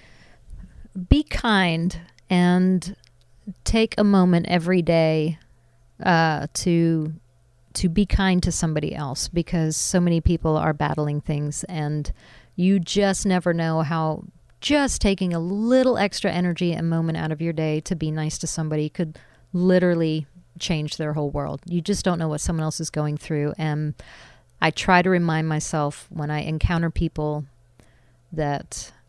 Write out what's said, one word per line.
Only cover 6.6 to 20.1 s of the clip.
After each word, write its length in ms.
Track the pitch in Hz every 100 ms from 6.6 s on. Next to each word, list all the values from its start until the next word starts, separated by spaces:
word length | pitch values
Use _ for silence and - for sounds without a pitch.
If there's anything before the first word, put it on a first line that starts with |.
| - 170 165 160 156 160 _ _ _ _ _
to 160 | - 180
be 160 | 165 202
kind 360 | - 190 180
to 80 | 185
somebody 420 | 160 165 156 151 139
else, 320 | 147 123 -
because 480 | 170 165 175 156 156
so 240 | - 185
many 220 | 175 165
people 360 | 160 170 160 156
are 160 | 160
battling 480 | 147 151 151 147 147
things 420 | - 147 147 147 -
and 460 | 165 147 151 147 - - - - -
you 240 | 180 196
just 460 | 165 202 196 185 202
never 280 | 180 175
know 280 | 170 165 160
how 420 | 151 165 160 156 - - _ _
just 420 | - 294 277 -
taking 320 | 208 196 185
a 60 | 170
little 580 | 165 202 226 254 254 240
extra 340 | 202 - 196
energy 420 | 170 180 165 175
and 160 | 165 165
moment 280 | 165 165 160
out 140 | 160
of 100 | 156
your 120 | 165
day 260 | 156 156 151
to 140 | - 170
be 160 | 156
nice 260 | 156 156 -
to 80 | 165
somebody 420 | - 156 151 151
could 280 | - 165 160 - _ _
literally 760 | 180 180 180 180 170 160